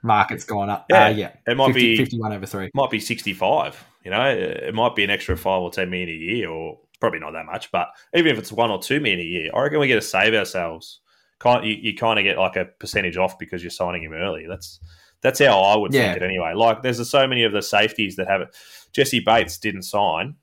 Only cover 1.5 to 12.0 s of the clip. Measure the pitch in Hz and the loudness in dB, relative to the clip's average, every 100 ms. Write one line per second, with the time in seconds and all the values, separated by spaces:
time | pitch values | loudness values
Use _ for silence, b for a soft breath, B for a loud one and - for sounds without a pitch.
1.5 | 127 135 127 120 113 127 117 110 104 95 | 2 4 6 4 4 0 -2 -6 -8 -8
2.5 | 98 92 139 131 110 - 113 - 92 98 | -8 -4 -2 -2 -2 -4 -6 -6 -2 0
3.5 | 160 147 - - _ 92 101 135 110 90 | 0 -2 -8 -20 _ -4 0 0 0 -4
4.5 | - - 110 120 - 98 101 - 87 95 | -6 -6 0 0 2 0 0 -2 -2 0
5.5 | 95 87 95 90 90 87 80 85 117 87 | -2 -2 -4 -4 -4 -6 -8 -6 -4 -4
6.5 | 80 80 - _ _ - 85 76 80 80 | -8 -10 -14 _ _ -4 -4 -10 -12 -10
7.5 | 95 - 87 - B B 170 160 113 - | -12 -4 -4 -4 B B 2 2 0 -4
8.5 | 113 117 95 - 143 131 90 82 87 80 | 0 0 0 -2 0 0 -2 -2 -6 -4
9.5 | - 143 151 139 113 - 92 107 110 92 | -2 0 0 2 2 2 2 4 2 0
10.5 | 92 85 82 - - _ _ _ _ 120 | -4 -6 -8 -16 -20 _ _ _ _ 2
11.5 | 123 110 104 107 98 | 2 2 -4 -6 -2